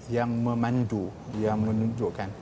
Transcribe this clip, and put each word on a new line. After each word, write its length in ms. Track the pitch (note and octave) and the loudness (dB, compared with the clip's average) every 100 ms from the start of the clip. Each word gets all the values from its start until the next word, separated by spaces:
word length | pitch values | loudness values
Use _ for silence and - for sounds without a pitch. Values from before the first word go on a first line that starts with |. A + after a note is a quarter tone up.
| - | -4
yang 200 | A#2 A#2 | 0 2
memandu, 800 | A#2 A#2+ A#2 A#2+ B2 A2 G#2+ F#2+ - - A2 | 2 2 2 2 2 2 0 -2 -6 -8 -2
yang 220 | G#2+ G#2+ | 0 2
menunjukkan. 720 | G#2+ G#2+ A2+ A2+ F#2+ F2 G2 G2+ | 2 2 2 0 -2 -2 -8 -8